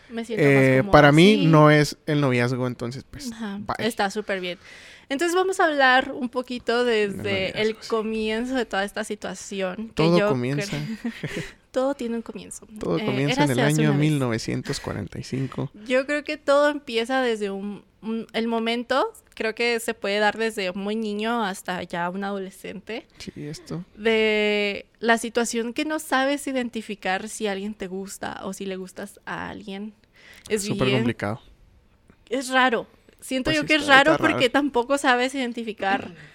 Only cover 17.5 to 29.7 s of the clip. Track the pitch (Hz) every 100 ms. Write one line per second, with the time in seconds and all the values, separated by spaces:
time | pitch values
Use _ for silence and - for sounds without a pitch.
17.5 | 196 202 202 - _ 214 226 - 214 226
18.5 | 226 226 240 240 254 440 - _ - 220
19.5 | 214 240 233 233 226 202 202 208 214 226
20.5 | 214 185 196 196 220 220 208 220 240 202
21.5 | 190 - 180 175 175 175 190 196 202 190
22.5 | - 180 190 - 226 - - - - 147
23.5 | 156 - 160 180 - 220 220 220 214 208
24.5 | 208 208 196 - _ 233 226 233 - 233
25.5 | 233 233 240 302 311 - 262 262 285 277
26.5 | 262 240 226 214 202 190 190 220 - 214
27.5 | 196 208 214 190 190 196 - - - 196
28.5 | 190 196 190 185 - 202 - - 170 90
29.5 | 190 202